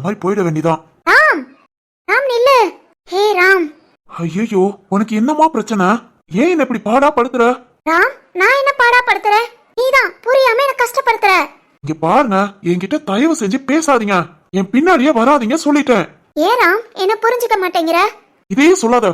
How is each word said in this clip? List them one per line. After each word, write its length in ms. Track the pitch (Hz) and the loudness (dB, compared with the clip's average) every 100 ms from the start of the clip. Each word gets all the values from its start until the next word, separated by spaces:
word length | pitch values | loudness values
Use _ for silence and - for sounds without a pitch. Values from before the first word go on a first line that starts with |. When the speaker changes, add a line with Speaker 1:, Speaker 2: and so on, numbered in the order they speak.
Speaker 1:
மாதிரி 120 | 151 202 | -6 -6
போயிட 180 | 185 208 175 | -4 -2 -2
வேண்டியதான். 340 | 156 160 160 - _ - | -2 -2 -2 -6 _ 0
Speaker 2:
ராம், 320 | 453 622 381 254 _ _ _ _ _ - | 2 2 0 -6 _ _ _ _ _ -6
ராம் 160 | 440 554 | -4 -2
நில்லு. 260 | 480 494 523 392 - _ _ - | 0 2 2 2 -4 _ _ -8
ஹே 100 | 359 415 381 | -2 0 2
ராம். 260 | 359 381 302 - _ _ _ - | 2 2 0 -8 _ _ _ -10
Speaker 1:
ஐயையோ, 400 | 170 170 220 202 190 202 - | -6 -4 -2 0 0 -2 -6
உனக்கு 180 | 196 220 214 | -4 -2 -2
என்னம்மா 260 | 240 302 311 | -2 0 0
பிரச்சனை? 320 | 262 214 214 185 226 - _ - 180 | 0 -4 -2 0 -2 -6 _ -8 -2
ஏன் 100 | 311 | 0
என்ன 120 | 349 - | 0 -2
இப்படி 140 | 226 - | -4 -2
பாடா 200 | 240 285 294 | 0 2 0
படுத்துற? 260 | 247 254 233 254 - _ - | -2 0 0 -2 -8 _ -2
Speaker 2:
ராம், 220 | 330 466 554 _ 359 | 0 0 -2 _ -2
நான் 180 | 392 554 | 0 2
என்ன 120 | 554 554 | 0 0
பாடா 200 | 480 494 494 | 2 2 2
படுத்துறேன்? 380 | 403 415 415 466 - _ - | -2 0 0 -2 -10 _ -4
நீதான் 320 | 508 539 359 - | 0 0 0 -4
புரியாம 380 | 440 539 523 453 554 | 0 2 2 2 0
என்ன 80 | 539 | -2
கஷ்டப்படுத்துற. 540 | 466 523 523 440 415 370 294 - _ _ | -4 -2 -2 0 2 0 -2 -8 _ _
Speaker 1:
இங்க 100 | 143 156 160 | -10 -4 0
பாருங்க, 340 | 226 269 190 202 202 175 | 2 2 0 -2 -4 -4
என்கிட்ட 280 | 180 190 302 311 | -2 -2 -6 -4
தயவு 260 | 196 311 320 | -2 0 0
செஞ்சு 180 | 202 254 269 | -2 -4 -2
பேசாதீங்க, 480 | 294 311 254 208 190 156 - _ 185 | -2 2 0 0 -2 -2 -10 _ -6
என் 120 | 190 | -2
பின்னாடியே 380 | 240 339 339 269 254 | 0 2 2 2 2
வராதீங்க 380 | 233 294 220 320 294 | 2 2 0 -4 0
சொல்லிட்டேன். 380 | 294 262 226 - - _ - 339 | 0 2 0 -2 -10 _ -4 0
Speaker 2:
ஏன் 120 | 480 | 2
ராம், 200 | 359 403 466 - | 2 0 -4 -6
என்ன 100 | 381 427 | -4 -2
புரிஞ்சுக்க 340 | 453 494 466 427 | -2 -2 -2 -2
மாட்டேங்கிற? 380 | 370 349 330 339 415 - _ _ - | -2 -2 -2 0 -2 -4 _ _ -8
Speaker 1:
இதையே 200 | 196 302 370 | 2 4 4
சொல்லாத, 260 | 226 240 214 | 2 0 0